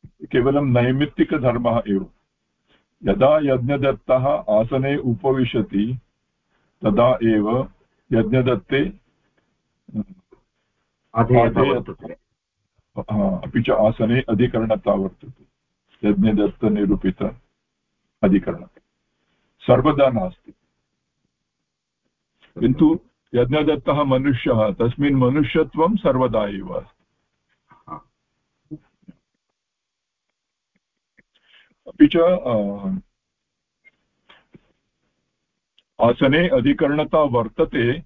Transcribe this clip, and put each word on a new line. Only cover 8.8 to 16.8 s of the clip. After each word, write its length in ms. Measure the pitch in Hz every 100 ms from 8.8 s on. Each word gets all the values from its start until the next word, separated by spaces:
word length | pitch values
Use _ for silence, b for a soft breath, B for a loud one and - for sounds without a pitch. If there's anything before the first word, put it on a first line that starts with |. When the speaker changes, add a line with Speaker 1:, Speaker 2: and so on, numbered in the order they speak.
| - - _ _ _ _ _ _ _ _ - 107
Speaker 2:
अधेयता 60 | - 92 _ _ _ _ _ _ _ _ _ 113
Speaker 1:
आधेयता 460 | 113 123 113 107
Speaker 2:
वर्तते. 520 | - 98 - 92 98 - _ _ _ _ _ _ _ -
Speaker 1:
हा, 380 | - 107 98 92
अपि 240 | - 117
च 80 | 113
आसने 520 | - 107 120 110 123
अधिकरणता 720 | 131 104 123 117 110 107 -
वर्तते, 500 | 101 95 - - - _ _ _ _ _ _ -
यज्ञदत्तनिरूपित 1120 | 196 110 104 202 - 110 104